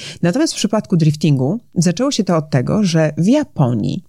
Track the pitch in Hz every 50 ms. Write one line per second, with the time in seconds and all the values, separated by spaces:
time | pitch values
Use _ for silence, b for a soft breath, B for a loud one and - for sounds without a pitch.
0 | B B B B - 170 185 254 320 311 - - - 202 - 214 - - 202 165
1 | 160 156 151 - - 165 147 131 131 135 196 240 - - _ 185 156 180 170 -
2 | 247 285 269 - 202 - 175 160 151 151 - 190 - 143 156 208 214 180 160 160
3 | 160 151 151 151 165 196 254 302 294 - - - 143 117 123 110 104 - - 185
4 | -